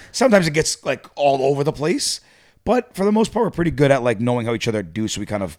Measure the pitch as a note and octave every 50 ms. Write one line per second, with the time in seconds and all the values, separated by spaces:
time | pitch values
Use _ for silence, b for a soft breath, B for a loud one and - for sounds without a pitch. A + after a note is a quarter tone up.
0 | B B B - C4+ C4 G#3 G3 E3+ D#3+ D3 D#3+ - - - - - D#3+ C3 -
1 | - - _ D#3 C#3+ C#3 C3+ C3+ C3 C#3 C#3+ C#3 C#3+ D#3 C#3 B2 C#3+ E3 G3 C#4+
2 | - - - - b b b b b b b b _ G3+ A#3 B3+ - - - F3
3 | F#3+ G#3 G#3+ A3 A3 - - A3+ A3+ F3+ - E3+ E3+ E3+ C3 B2 D3 C3+ C#3 C3
4 | A#2+ B2 A2+ F#2+ A#2+ B2 B2 A#2+ A2 A#2 A#2+ F#3 - A#2+ G#2+ G#2+ G2 D#2+ D#2+ A2
5 | A2 G#2 - G2+ G#2 - G#2 G2+ G2 E2+ -